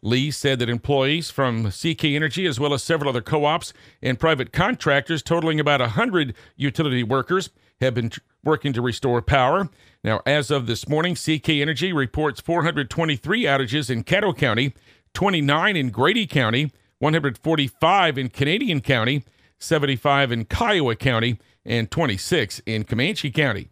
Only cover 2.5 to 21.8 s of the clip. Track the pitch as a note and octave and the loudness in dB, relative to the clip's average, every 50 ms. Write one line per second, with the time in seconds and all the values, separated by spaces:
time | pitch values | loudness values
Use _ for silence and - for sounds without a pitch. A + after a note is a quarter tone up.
2.5 | C3+ A2 C#3+ D3 C#3+ B2+ - - E3+ D#3 C#3+ C#3+ B2 A#2+ A2 - D#3 D3+ C#3+ D3 | -2 0 0 0 0 -2 0 -2 -2 0 0 0 -2 -2 -2 0 0 2 2 2
3.5 | D#3 F3 - - - - - - _ _ - B2+ B2+ - - D#3+ D#3+ C3 C3 - | 0 0 -4 -8 -16 -18 -20 -20 _ _ -4 -4 -2 0 2 2 2 2 -2 -4
4.5 | - - F3 G#3+ B3+ - - D#3 C#3+ C#3+ C#3 - E3 D3+ - - E3+ E3+ D#3+ D#3+ | 0 0 0 0 0 -2 0 2 2 2 2 0 -4 -4 0 0 0 0 2 0
5.5 | D#3 D3+ D3+ D3 D3 C3+ B2 A#2 G2+ - A3+ B3+ F#3+ F3 D3+ B2+ - - - - | 0 2 2 2 2 4 2 0 2 0 0 2 2 0 0 0 -4 -12 -16 -20
6.5 | _ - C3 D3 - - E3 D3 B2+ B2 A#2+ G#2+ C3 C3+ B2+ - F3 F#3+ F#3 - | _ -4 -4 -2 0 0 0 0 0 0 0 0 0 -2 0 0 -2 -2 -2 -4
7.5 | _ _ _ _ _ _ B2+ C3 A#2 B2 A#2 A2+ - - _ _ _ _ - C#3+ | _ _ _ _ _ _ 0 0 0 0 -4 -4 -6 -10 _ _ _ _ 0 0
8.5 | D#3 - - C#3+ C3 A#2 A#2+ B2+ A2 - - C3 A#2+ A#2+ - - - C#3 B2+ B2+ | 0 0 0 -2 -2 0 -2 -2 -4 -2 -2 0 0 0 2 2 4 4 4 4
9.5 | D#3 G3 G3 - _ _ _ _ _ _ - A2 A2 G2+ - C3 C#3+ D3+ C#3 - | 2 0 0 -4 _ _ _ _ _ _ -2 -2 -2 0 0 0 0 0 0 0
10.5 | D3 C#3 B2 A2+ A#2 - - B2 C#3+ D#3 E3 F3+ E3+ - - - D#3+ C#3+ - - | -2 -2 0 -2 -4 -6 -2 -2 -2 0 0 -2 -2 -4 -2 -2 -2 -2 0 0
11.5 | D#3+ C#3+ C#3+ D3+ D#3+ A#2+ D#3+ F#3+ F3 D3+ C3+ A#2 - D3+ D#3 D3 C#3 - - - | 0 0 0 -2 -2 -2 -2 -2 0 -2 -2 -2 -2 -2 -2 -2 -4 -6 -6 -2
12.5 | E3+ E3+ D3 E3+ E3 D3 C#3 - - - E3 D#3+ D3 A#2 - C#3+ G3 A#3 A#3+ D3+ | -2 0 0 0 -2 -2 -6 -4 -2 -2 0 0 -2 -4 -2 -2 -2 0 2 0
13.5 | C#3 C3+ C3+ A2 B2 D3+ C#3 A2 C3 A2+ - - E3+ G3 G#3 G3 C#3+ - D3+ B2+ | 0 0 0 0 -2 -4 -2 -2 -4 -4 -2 0 0 2 2 0 0 0 0 0
14.5 | G#2+ A2+ C3+ C#3 - _ _ _ _ _ _ _ _ - F3 G3+ F#3+ E3 D3 C#3 | 2 2 0 -2 -4 _ _ _ _ _ _ _ _ -2 0 0 2 2 2 2
15.5 | C#3+ D#3 F3 G#3+ G3+ E3+ C3+ B2 G#2 A2 B2+ D#3+ G#3+ A#3+ G#3+ D3 - D3+ B2 G#2+ | 2 2 2 2 0 0 -2 -2 0 2 2 2 2 0 -2 0 0 0 2 2
16.5 | A2+ B2+ D3+ C#3 _ _ _ _ _ _ C3 D3+ D#3 E3 C#3+ C#3 A#2 - - D#3 | 2 0 -2 -2 _ _ _ _ _ _ 0 0 0 2 0 -2 -4 -2 0 0
17.5 | E3 D#3 C#3 A#2+ - _ - D#3+ F#3+ G3+ F3+ E3 C#3 C3 C3 B2 - - C#3+ C#3+ | 2 2 0 -2 -2 _ 2 4 4 4 4 2 2 -2 -4 -6 -2 -2 0 0
18.5 | E3+ A3 C#4+ A#3+ E3+ C#3 - - C#3 A#2 A2 A#2+ C#3 D3 - _ _ _ _ _ | 0 0 0 0 -2 -2 0 2 2 2 2 2 0 -2 -4 _ _ _ _ _
19.5 | _ _ - - E3 D#3 C#3+ C#3 C3+ A#2+ - D3 C#3 C#3 C#3 B2 A#2+ A#2 A2+ - | _ _ -4 -2 0 0 2 0 -2 0 2 2 4 4 4 2 0 -2 -2 -4
20.5 | - - A#3 A3+ G#3+ F3+ D3 A#2+ A2+ - - C3+ B2 A2+ A2+ A#2+ A#2 - _ _ | -2 0 0 2 2 2 2 0 0 0 -2 0 0 2 0 0 -2 -4 _ _
21.5 | _ _ _ - A#2 A#2 | _ _ _ -4 -2 -2